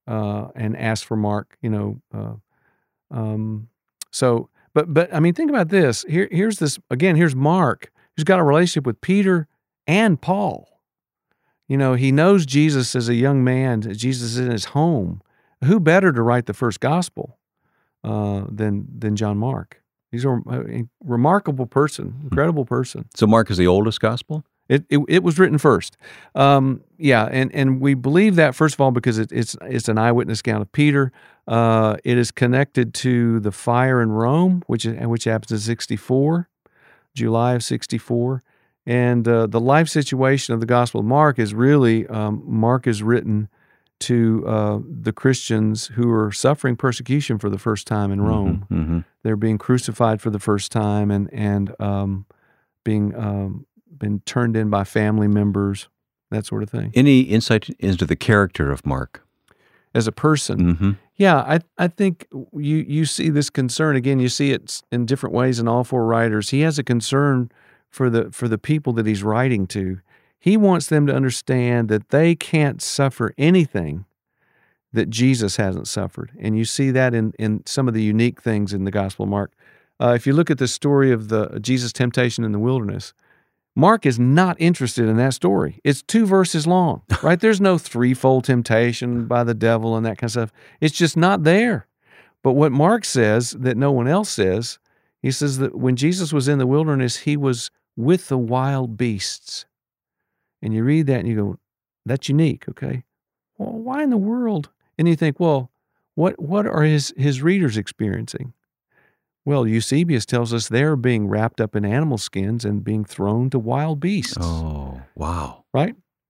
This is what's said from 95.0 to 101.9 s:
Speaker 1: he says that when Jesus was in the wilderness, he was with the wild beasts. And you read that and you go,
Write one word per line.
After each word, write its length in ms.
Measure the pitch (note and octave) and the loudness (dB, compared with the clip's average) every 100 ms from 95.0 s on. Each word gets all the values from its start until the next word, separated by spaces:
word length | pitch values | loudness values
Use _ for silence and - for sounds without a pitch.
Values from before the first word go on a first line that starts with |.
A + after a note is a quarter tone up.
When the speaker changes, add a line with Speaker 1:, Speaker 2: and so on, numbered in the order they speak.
| _ _ | _ _
Speaker 1:
he 100 | C3 | -6
says 280 | C3 C#3+ C3 | -4 -4 -2
that 160 | C3+ | -4
when 200 | - B2+ B2 | -2 -2 0
Jesus 360 | D3 F#3 E3 | 0 -2 -2
was 160 | D3+ C3 | -2 0
in 100 | D3 | 0
the 80 | B2+ | 2
wilderness, 520 | C#3+ D#3 C#3 B2+ - | 0 0 0 -2 -4
he 180 | - D3 | -4 -2
was 340 | C#3 A#2+ - _ _ - | 0 -2 -6 _ _ -4
with 320 | A#2+ F3+ - | 0 0 0
the 100 | C3 | -4
wild 580 | A#2 B2+ C3 C#3 B2 G#2+ | -2 -2 -2 -2 -4 -4
beasts. 680 | B2 G#2 - - - - - _ _ _ _ _ _ _ _ _ | -4 -4 -8 -10 -14 -16 -18 _ _ _ _ _ _ _ _ _
And 100 | A2 | -6
you 100 | A2 | -2
read 220 | A#2+ D#3 C#3+ | 2 2 2
that 120 | B2+ | 0
and 80 | F2+ | 0
you 80 | A2 | -2
go, 220 | G2+ - _ _ _ | -2 -4 _ _ _